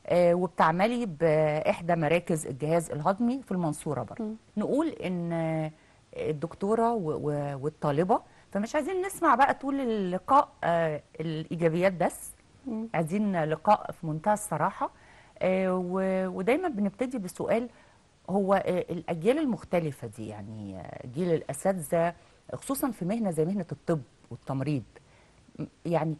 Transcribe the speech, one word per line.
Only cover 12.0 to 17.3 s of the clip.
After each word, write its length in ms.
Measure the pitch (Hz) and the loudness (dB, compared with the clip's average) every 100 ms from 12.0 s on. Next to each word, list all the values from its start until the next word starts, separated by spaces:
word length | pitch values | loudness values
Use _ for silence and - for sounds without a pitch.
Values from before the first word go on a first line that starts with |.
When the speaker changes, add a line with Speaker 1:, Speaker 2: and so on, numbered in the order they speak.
| 196 - - - _ _ 269 | 0 -2 -12 -18 _ _ -8
Speaker 2:
مم. 200 | 220 226 | -6 -4
Speaker 1:
عايزين 500 | 156 160 202 208 180 | -2 0 0 0 0
لقاء 480 | 156 156 - 208 - | 0 2 4 4 2
في 160 | - 165 | -8 -6
منتهى 260 | 156 214 | -2 0
الصراحة. 560 | 208 - 151 175 - - - - - - - | 0 0 0 0 -2 -6 -8 -20 -20 -20 -2
آه، 340 | 185 190 185 185 | 0 2 2 0
و-، 520 | 180 190 190 190 185 | -2 -2 0 0 -2
ودايمًا 400 | 185 190 302 370 | -2 0 0 0
بنبتدي 500 | 214 202 - 254 254 | -2 -2 -2 -4 -4
بسؤال، 520 | 180 | -6